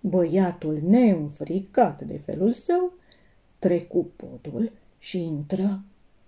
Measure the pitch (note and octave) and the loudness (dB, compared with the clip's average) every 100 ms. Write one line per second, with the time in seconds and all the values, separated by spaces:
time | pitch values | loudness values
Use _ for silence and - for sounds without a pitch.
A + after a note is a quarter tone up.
0 | G3+ F3+ E3 F3 F#3 F3 D#3 D#3 D#3+ A3+ | 0 2 2 2 2 0 -4 -4 4 6
1 | A#3+ F3+ D3 D3 D3 F3+ F#3+ - - C#3+ | 6 4 -2 -8 -6 -6 -2 2 2 0
2 | C#3 D3+ - D3+ G3 A#3+ - F4 F4+ F4+ | -10 -10 -8 0 0 0 0 0 0 -6
3 | _ _ _ _ _ _ F#3 F3 - - | _ _ _ _ _ _ 0 0 0 -4
4 | E3 - C3+ B2+ D3+ - A3 - _ _ | -4 -8 -18 -16 -12 -4 -4 -4 _ _
5 | - F#3 E3 D3+ D3 G3 G3 G3 G3 _ | -8 -6 -4 -6 -4 -2 -2 -2 -10 _
6 | _ _ | _ _